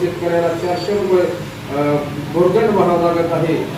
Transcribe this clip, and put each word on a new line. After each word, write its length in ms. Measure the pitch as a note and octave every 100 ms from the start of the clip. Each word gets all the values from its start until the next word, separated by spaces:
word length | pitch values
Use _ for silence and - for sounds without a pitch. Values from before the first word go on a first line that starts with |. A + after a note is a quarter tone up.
शेतकऱ्याला 480 | F3 - E3+ E3+ E3+
चारशे 440 | E3+ F3+ F3 -
रुपये, 340 | G3+ F#3 F3+ E3 E3 - - -
अ, 260 | C#3 D3 D3 C#3+ D3 -
भोर्दंड 380 | E3 F3+ A3 A3
भरावा 420 | G3 E3+ F3 E3+
लागत 200 | E3+ E3
आहे. 240 | D#3 D#3+ D3+ -